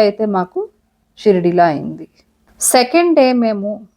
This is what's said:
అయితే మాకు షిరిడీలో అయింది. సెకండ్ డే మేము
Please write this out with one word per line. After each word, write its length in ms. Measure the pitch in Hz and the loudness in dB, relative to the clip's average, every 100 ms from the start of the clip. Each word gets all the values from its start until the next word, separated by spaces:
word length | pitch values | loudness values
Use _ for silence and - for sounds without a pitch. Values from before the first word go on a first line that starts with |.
| 208 | 4
అయితే 200 | 208 214 190 | 0 -2 -2
మాకు 240 | 180 370 427 _ _ _ _ - | -4 -6 -10 _ _ _ _ -4
షిరిడీలో 440 | 214 185 175 175 170 | 0 2 0 2 2
అయింది. 360 | 143 156 156 - _ _ _ _ _ | 0 -8 -12 -18 _ _ _ _ _
సెకండ్ 520 | - 254 247 339 349 320 | 0 2 2 2 2 2
డే 80 | 254 247 | 2 2
మేము 260 | 226 208 208 208 220 | -2 -4 -6 -10 -14